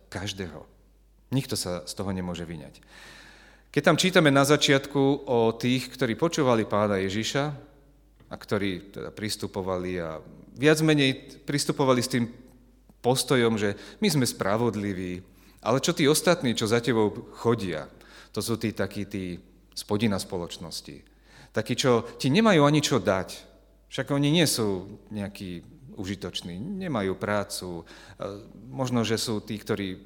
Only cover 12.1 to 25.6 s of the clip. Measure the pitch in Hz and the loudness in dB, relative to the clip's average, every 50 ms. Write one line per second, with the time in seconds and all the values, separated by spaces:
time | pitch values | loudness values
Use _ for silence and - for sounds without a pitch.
12.1 | - 123 120 110 - - - - - - _ _ _ _ _ - - _ - 120 | 0 0 -2 -2 -6 -12 -20 -20 -20 -20 _ _ _ _ _ -20 -12 _ 0 2
13.1 | 131 135 - - 143 123 117 117 113 101 104 101 101 - - - - - 220 202 | 2 2 2 2 4 4 4 4 2 2 0 -2 -2 -6 -10 -18 -6 -2 0 2
14.1 | 156 143 123 - - - 110 98 104 113 120 117 101 107 101 104 95 90 92 90 | 2 2 2 0 0 -2 0 0 0 2 2 0 0 -2 -4 -4 -4 -6 -6 -8
15.1 | 90 90 - - _ - - - - _ - 104 120 135 - 175 170 - 151 135 | -8 -10 -12 -16 _ -20 -20 -20 -16 _ -2 0 0 2 2 0 0 2 4 4
16.1 | 156 - - 180 170 175 151 123 110 - 120 104 117 120 120 127 120 113 107 101 | 4 4 4 2 2 2 2 0 0 0 0 2 2 2 2 2 2 4 2 2
17.1 | - 120 - - - - - 117 120 113 98 90 80 76 69 - - - - - | 0 -4 -10 -14 -10 -2 0 0 0 0 -2 -4 -6 -6 -8 -12 -16 -20 -20 -20
18.1 | - - - - - 110 98 - 113 104 - 107 - - 98 95 - 107 98 92 | -20 -20 -20 -10 -8 -6 -4 -4 -4 -2 -2 -4 -2 -4 -4 -6 -6 -8 -10 -8
19.1 | - 98 92 90 87 85 - - _ _ _ _ - - - - 104 104 117 113 | -8 -8 -8 -8 -10 -12 -14 -20 _ _ _ _ -16 -12 -4 -2 0 2 2 2
20.1 | 98 90 - - 95 90 85 82 - - 87 80 - - - - 71 - - _ | 0 -2 -4 -6 -8 -8 -8 -8 -10 -12 -12 -12 -12 -12 -12 -14 -18 -18 -20 _
21.1 | _ _ _ _ - - - - - 113 107 - 123 - - 131 120 113 110 - | _ _ _ _ -20 -20 -18 -8 -6 -4 -4 -2 -2 2 4 4 4 4 2 -2
22.1 | - - - 131 139 208 233 220 190 151 143 143 151 151 143 - 143 113 87 101 | -6 -2 0 2 4 4 6 6 6 6 6 6 4 4 2 2 0 0 2 2
23.1 | 95 92 90 - - - - - - _ _ _ _ _ _ _ - - 131 - | 0 0 -2 -6 -12 -16 -18 -20 -20 _ _ _ _ _ _ _ -8 -6 -4 -2
24.1 | 143 143 143 143 156 175 160 131 - - 110 104 98 90 80 104 101 - - - | 0 0 2 4 4 4 4 4 2 0 0 -2 -2 -4 -6 -10 -16 -18 -16 -10
25.1 | 107 104 101 98 101 - 101 90 87 87 | -8 -8 -8 -8 -8 -10 -10 -10 -10 -12